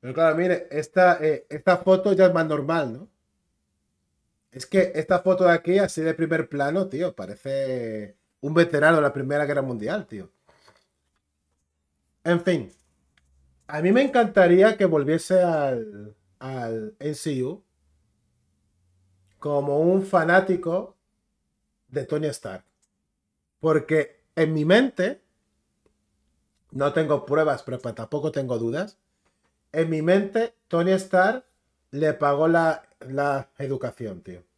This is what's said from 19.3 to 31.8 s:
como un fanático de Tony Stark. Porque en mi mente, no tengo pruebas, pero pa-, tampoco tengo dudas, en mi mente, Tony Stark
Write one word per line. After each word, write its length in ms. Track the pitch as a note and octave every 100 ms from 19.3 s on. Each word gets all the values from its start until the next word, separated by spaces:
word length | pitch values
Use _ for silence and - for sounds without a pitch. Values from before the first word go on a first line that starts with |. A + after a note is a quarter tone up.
| _
como 420 | D3 D3 C#3+ C#3+
un 220 | E3 F#3+
fanático 960 | F#3+ F#3 D#3+ F3+ F#3+ F3 E3+ F3 A#3+ _ _ _ _ _ _ _ _ _ _
de 180 | C3+ B2
Tony 220 | D3+ D3+
Stark. 360 | - A2 F#2+ _ _ _ _ _ _ _ _ _ _
Porque 600 | D#3+ D3+ C#3+ D#3 D3 _ _ -
en 160 | D#3
mi 140 | D#3 D3+
mente, 560 | G3+ C4 - F#3 - _ _ _ _ _ _ _ _ _ _ _ _ _ _ _
no 220 | C3 C#3+
tengo 320 | D3+ D#3 D3
pruebas, 380 | - D3 D3+ C3
pero 160 | - B2
pa-, 160 | A#2+
tampoco 360 | A2+ A2 D3+ D3+
tengo 280 | C#3+ C3 A#2
dudas, 400 | A#2 C#3 G3+ _ _ _ _ _ _ _ _
en 160 | D#3 E3
mi 140 | D#3+
mente, 520 | D#3+ F#3+ G3+ A3 A#3 _ _
Tony 240 | E3 F3
Stark 540 | F#3+ F#3 F#3 F#3+ B3+ _ _ _ _